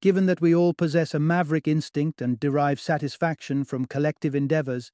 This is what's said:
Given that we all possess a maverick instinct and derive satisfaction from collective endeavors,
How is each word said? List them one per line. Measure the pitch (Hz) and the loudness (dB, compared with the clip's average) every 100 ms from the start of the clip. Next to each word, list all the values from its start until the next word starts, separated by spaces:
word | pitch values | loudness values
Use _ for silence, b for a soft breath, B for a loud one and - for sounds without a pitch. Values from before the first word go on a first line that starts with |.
Given | 190 190 185 | 2 4 2
that | 175 | 2
we | 165 | 4
all | 170 175 | 4 4
possess | - 165 165 156 | 2 0 0 0
a | 151 | -2
maverick | 156 170 151 160 156 | 0 0 0 0 0
instinct | 156 - 147 156 - | -2 -2 -2 -2 -2
and | 123 120 | -4 -2
derive | 143 143 143 139 | 0 0 0 -2
satisfaction | - 151 143 - 165 151 - 139 | -2 -4 -4 -2 -4 -4 -4 -4
from | 135 131 127 | -4 -6 -4
collective | 139 147 - 151 | -2 -2 -2 -2
endeavors, | 139 139 156 135 123 - | -2 0 0 -2 -6 -8